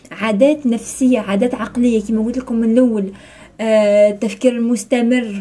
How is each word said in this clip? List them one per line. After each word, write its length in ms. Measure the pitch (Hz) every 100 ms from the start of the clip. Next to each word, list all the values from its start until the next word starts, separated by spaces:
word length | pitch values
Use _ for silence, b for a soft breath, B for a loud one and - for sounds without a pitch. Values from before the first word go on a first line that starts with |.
| -
عادات 540 | 175 214 202 269 302 262
نفسية، 540 | 226 - - 254 240
عادات 360 | 196 196 247 247
عقلية، 460 | 214 - 240 220
كما 240 | 208 220 220
قلت 120 | 254
لكم 180 | 254 233
من 160 | 226
الأول، 400 | 233 254 214 190 196 B B B -
آه، 480 | 220 220 208 208 208
التفكير 420 | 202 220 202 254
المستمر، 880 | 240 233 240 - 247 233 254 226 196